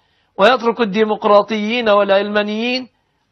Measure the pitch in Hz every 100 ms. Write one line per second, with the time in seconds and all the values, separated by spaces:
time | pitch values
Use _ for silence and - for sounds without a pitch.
0 | _ _ _ - 196 254 233 226 226 190
1 | 214 208 214 208 202 220 208 240 220 202
2 | 202 196 208 208 208 214 240 254 254 _
3 | _ _ _